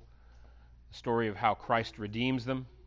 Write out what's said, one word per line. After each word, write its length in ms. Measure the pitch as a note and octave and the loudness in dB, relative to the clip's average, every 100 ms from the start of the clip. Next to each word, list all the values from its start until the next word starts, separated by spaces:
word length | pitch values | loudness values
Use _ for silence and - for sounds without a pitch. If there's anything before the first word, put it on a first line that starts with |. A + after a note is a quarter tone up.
| - - - - - - - - - | -10 -20 -20 -20 -20 -20 -20 -20 -20
the 60 | - | -8
story 280 | B2+ A#2 A2 | 0 2 2
of 80 | G2 | 2
how 180 | A2+ | 2
Christ 440 | G2+ - A#2 A2 - | 2 2 2 2 -4
redeems 460 | G#2 A2+ B2+ C3 | -4 0 2 2
them. 220 | A#2 C3 B2+ - | 0 -4 -6 -16